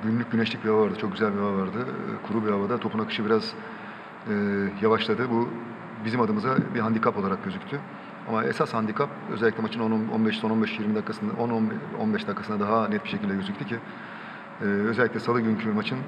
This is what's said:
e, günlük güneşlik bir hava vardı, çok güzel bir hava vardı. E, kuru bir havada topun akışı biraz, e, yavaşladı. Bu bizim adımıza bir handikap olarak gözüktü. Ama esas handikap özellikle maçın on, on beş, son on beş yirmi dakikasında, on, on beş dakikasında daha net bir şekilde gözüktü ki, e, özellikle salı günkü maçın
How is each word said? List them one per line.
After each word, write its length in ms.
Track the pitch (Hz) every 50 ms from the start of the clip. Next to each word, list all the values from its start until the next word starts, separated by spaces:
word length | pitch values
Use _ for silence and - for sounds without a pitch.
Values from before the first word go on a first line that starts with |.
| 107
e, 40 | 110
günlük 240 | 113 120 120 -
güneşlik 320 | - 113 113 107 - 95 95
bir 40 | 110
hava 140 | 107 110
vardı, 120 | 107 98 92 -
çok 120 | - 95
güzel 220 | 92 - 110 107 98
bir 40 | 101
hava 200 | 101 101 98 95
vardı. 200 | 95 92 92 113
E, 480 | 127 - - - - - - - -
kuru 200 | - 104 113 107
bir 40 | 107
havada 280 | 104 98 101 98 120 113
topun 200 | - 110 - 110
akışı 280 | 107 107 - - 107
biraz, 280 | 107 113 110 101 - - - - - - - - - - - - - - - - 117
e, 40 | 104 101 101 101 101 98 98 95 101 98
yavaşladı. 480 | 107 110 110 110 - - 107 101 117 127
Bu 180 | 113 113 120 120 - - - - - - - - - - 107
bizim 160 | 113 117 127
adımıza 360 | 117 104 107 107 101 131 131 131 - - -
bir 60 | 120
handikap 380 | 110 113 113 110 113 123 104 104
olarak 260 | 98 95 95 92 -
gözüktü. 340 | 98 92 95 - - 139 147 - - - - - - - - - -
Ama 160 | 113 110 123
esas 300 | 135 - - 160 - -
handikap 360 | 113 110 107 107 - 143 143 - - - -
özellikle 300 | - 101 113 113 107 -
maçın 180 | 110 104 - 117
on, 280 | 113 110 113 110 110 113
on 180 | - 110 110
beş, 100 | 107 107
son 140 | - - 110
on 120 | 110 110
beş 160 | 107 104 - -
yirmi 160 | 107 104 107
dakikasında, 380 | 107 - - 110 - 104 104
on, 380 | - - 117 120 117 113 110 107 - - - - - 113
on 140 | 110 110 104
beş 120 | 98 -
dakikasında 340 | 104 98 - - - 107 101
daha 280 | 101 104 113 113 110 104
net 160 | 104 104 -
bir 40 | -
şekilde 260 | - 98 104 98 98
gözüktü 320 | 98 95 98 98 - -
ki, 100 | - 120 117 - - - - - - - - - - - - - - - -
e, 40 | 117
özellikle 560 | 101 101 101 104 113 113 107 123 110 - 110
salı 200 | 107 - 120 123
günkü 280 | 113 110 110 104 110 110
maçın 260 | 104 107 107 - 131 131 143